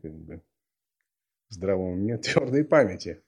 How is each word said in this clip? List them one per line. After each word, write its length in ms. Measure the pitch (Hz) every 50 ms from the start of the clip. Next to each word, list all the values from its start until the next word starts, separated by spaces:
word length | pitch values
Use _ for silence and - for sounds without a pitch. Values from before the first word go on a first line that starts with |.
как 100 | - 80 78
бы, 280 | 80 82 78 80 82 - _ _ _ _ _ _ _ _ _ _ _ _ _ _ _ _ _ _ _ _ -
в 40 | -
здравом 380 | 85 92 95 98 92 92 92 90
уме, 240 | 92 101 110 120 113
<laughs> 0 |
твёрдой 460 | - - - 165 139 - 127 143 151
памяти. 580 | - 165 151 - 95 92 87 - 87 80 - _